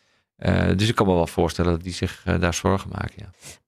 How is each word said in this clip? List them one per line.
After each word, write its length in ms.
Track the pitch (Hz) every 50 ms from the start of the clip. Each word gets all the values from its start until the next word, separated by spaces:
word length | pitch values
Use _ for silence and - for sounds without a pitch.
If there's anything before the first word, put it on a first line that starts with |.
| _ _ _ _ _ _ _
eh, 420 | _ - 90 90 90 90 90 92
dus 120 | 95 107 110
ik 60 | 117
kan 120 | - 110
me 60 | 95 92
wel 140 | 87 82
voorstellen 440 | 80 - - 85 82 - - 87 87
dat 120 | 85 82 90
die 100 | 92 87
zich, 280 | - 95 92 - - -
eh, 140 | 92 92 87
daar 140 | 87 87 85
zorgen 360 | - - 92 95 95 - -
maken, 260 | - - - - -
ja. 140 | - - - - _ - - - - _